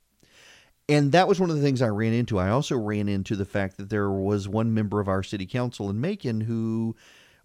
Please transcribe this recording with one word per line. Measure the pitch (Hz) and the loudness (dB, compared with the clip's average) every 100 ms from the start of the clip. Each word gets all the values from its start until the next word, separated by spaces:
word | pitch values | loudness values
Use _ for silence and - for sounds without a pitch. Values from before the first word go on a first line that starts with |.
| _ _ _ _ - - _ _ - | _ _ _ _ -20 -20 _ _ 0
And | 147 143 | 2 6
that | 170 185 | 4 6
was | 185 | 4
one | 180 | 2
of | 156 | 2
the | |
things | 143 127 | 2 2
I | 123 | 2
ran | 104 113 | 2 2
into. | 117 123 101 | 2 0 0
I | 92 | 2
also | 120 147 139 | 0 0 -2
ran | 104 104 101 | 0 -2 0
into | 98 95 104 | -2 -2 -2
the | 98 | -2
fact | 104 95 - | -2 -4 -6
that | 101 | -4
there | 107 101 | -2 0
was | 98 95 104 98 | 0 0 0 0
one | 107 113 | 0 0
member | 110 107 107 | 0 0 0
of | 98 | 0
our | 95 | -2
city | 92 104 95 | -2 -6 -6
council | 123 123 - 101 | -4 -4 -4 -4
in | 104 | -4
Macon | 156 208 135 110 | -4 -4 -4 -4
who | 110 117 113 113 113 113 - - _ _ | -2 -4 -2 -2 -4 -6 -16 -20 _ _